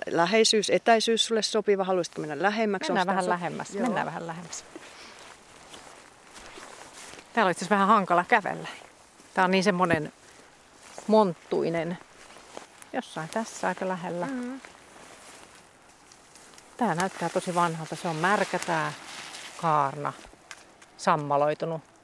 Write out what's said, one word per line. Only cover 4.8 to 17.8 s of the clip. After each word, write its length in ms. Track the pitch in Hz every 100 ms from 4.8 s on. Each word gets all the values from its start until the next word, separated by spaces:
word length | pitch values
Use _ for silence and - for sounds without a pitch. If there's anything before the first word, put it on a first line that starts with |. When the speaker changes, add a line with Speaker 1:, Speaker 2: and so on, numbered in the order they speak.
| - - - - - - - - - - - - - - - - - - - - - - - - -
Speaker 2:
Täällä 160 | 233 190
on 20 |
itse 80 | 165
asiassa 160 | 180
vähän 140 | 202 190
hankala 360 | 220 180 175 175
kävellä. 400 | 226 190 165 160 - - - - - -
Tää 100 | -
on 60 | 185
niin 140 | 190
semmonen 480 | 190 180 180 160 151 - - - - - - - - - -
monttuinen. 920 | 220 196 160 - - 147 170 160 180 - - - - - - - - -
Jossain 360 | 262 - 160 160
tässä 400 | 226 220 - 185
aika 200 | 180 190
lähellä. 380 | 185 175 175 262
Speaker 1:
Mm. 340 | 254 247 262 - - - - - - - - - - - - - - - - - - - - - -
Speaker 2:
Tää 180 | 220
näyttää 340 | 165 190 - 170
tosi 260 | 185 185
vanhalta. 420 | 170 175 160